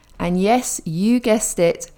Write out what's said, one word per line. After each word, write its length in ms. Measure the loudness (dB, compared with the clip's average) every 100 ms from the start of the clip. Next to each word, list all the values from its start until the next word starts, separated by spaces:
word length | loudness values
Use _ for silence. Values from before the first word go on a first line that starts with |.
| _ -8
And 200 | -2 0
yes, 400 | 2 2 0 -8
you 340 | -6 -2 2 2
guessed 400 | 2 0 0 0
it, 320 | 0 0 -8